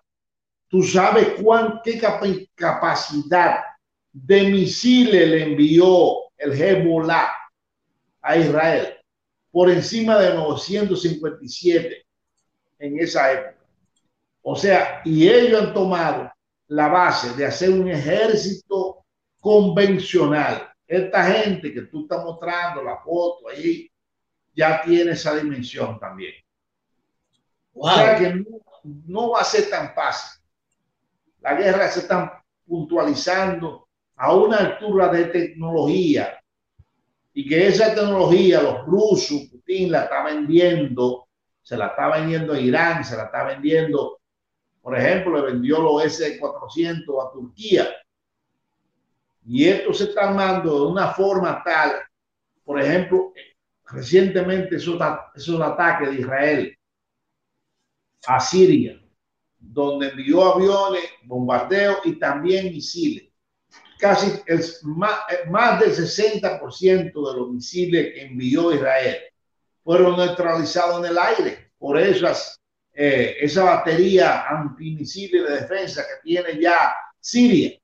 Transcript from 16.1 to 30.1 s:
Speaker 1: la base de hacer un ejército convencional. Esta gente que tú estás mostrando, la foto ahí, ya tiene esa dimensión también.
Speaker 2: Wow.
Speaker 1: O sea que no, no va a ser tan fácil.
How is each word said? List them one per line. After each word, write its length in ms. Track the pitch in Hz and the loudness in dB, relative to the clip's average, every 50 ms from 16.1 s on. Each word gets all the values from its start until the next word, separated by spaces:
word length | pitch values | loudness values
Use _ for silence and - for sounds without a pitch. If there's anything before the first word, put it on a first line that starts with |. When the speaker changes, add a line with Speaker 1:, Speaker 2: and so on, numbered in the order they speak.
| - - - - _ _ _ _ _ _ _ - | -4 -6 -8 -12 _ _ _ _ _ _ _ -6
Speaker 1:
la 200 | 147 151 151 151 | -2 0 0 2
base 460 | 180 185 175 160 - - 123 120 120 | 4 4 4 2 2 -2 -4 -6 -6
de 100 | 135 143 | -4 -4
hacer 240 | 131 - - 180 190 | -4 -4 -2 2 2
un 200 | 190 190 185 185 | 2 2 0 -2
ejército 1160 | 170 147 135 151 180 208 220 220 214 - 170 196 190 - _ - 196 190 180 190 - _ _ _ _ _ _ _ _ _ | -2 -4 -2 -2 0 2 2 2 2 0 -2 -4 -8 -8 _ -6 -6 -4 -4 -6 -10 _ _ _ _ _ _ _ _ _
convencional. 1300 | - 208 214 208 196 185 165 156 156 190 196 160 - - - 175 151 143 147 151 139 127 - - - - _ _ _ - | 0 4 4 6 6 4 2 2 2 4 2 0 -2 0 0 2 2 2 2 0 0 -2 -4 -6 -10 -16 _ _ _ -4
Esta 380 | 165 185 180 - - 190 175 | -2 -2 -2 0 0 0 2
gente 480 | 185 208 220 220 208 185 160 156 147 - | 2 2 2 0 -2 -4 -4 -6 -10 -10
que 80 | 120 - | -10 -14
tú 180 | - - 151 | -12 -12 -14
estás 220 | 156 - 175 160 170 | -10 -8 -8 -8 -8
mostrando, 600 | 165 165 - 165 170 175 175 175 175 175 - 127 | -10 -12 -10 -10 -8 -6 -6 -6 -6 -8 -8 -10
la 140 | - - - | -10 -12 -12
foto 500 | - 156 170 175 170 175 - - 113 113 | -8 -6 -4 -2 -2 -2 -4 -8 -14 -18
ahí, 400 | 131 147 160 170 165 - - _ _ _ _ _ _ _ _ _ _ _ _ _ - | -14 -6 -4 -4 -4 -4 -8 _ _ _ _ _ _ _ _ _ _ _ _ _ -4
ya 260 | 151 156 156 156 160 | 0 0 0 0 0
tiene 300 | 160 170 170 170 170 170 | 0 2 2 2 2 0
esa 240 | 156 - - 151 151 | -2 -4 -4 -4 -4
dimensión 640 | 151 151 147 139 127 123 123 139 135 120 110 110 107 | -2 -4 -4 -6 -6 -10 -12 -8 -8 -8 -8 -8 -12
también. 340 | 101 95 95 95 92 82 - - _ _ _ _ _ _ _ _ _ _ _ _ _ _ _ _ _ _ _ _ _ _ _ _ _ _ _ | -14 -16 -14 -14 -16 -16 -16 -20 _ _ _ _ _ _ _ _ _ _ _ _ _ _ _ _ _ _ _ _ _ _ _ _ _ _ _
Speaker 2:
Wow. 120 | 123 143 | -6 0
Speaker 1:
O 100 | 165 185 | 2 4
sea 220 | - - 226 214 170 | 6 6 6 6 4
que 160 | 180 180 180 | 2 0 -2
no, 120 | 185 208 220 226 220 _ _ _ _ - | -4 -8 -10 -14 -20 _ _ _ _ -20
no 460 | 147 147 147 160 165 180 220 240 226 | -20 -20 -18 -16 -10 -6 -4 -4 -2
va 100 | 233 - | 0 -2
a 40 | - | -2
ser 240 | - 220 214 185 - | 0 0 0 0 0
tan 240 | 190 165 151 - - | -2 -6 -8 -6 -6
fácil. 480 | 170 147 139 | -4 -4 -4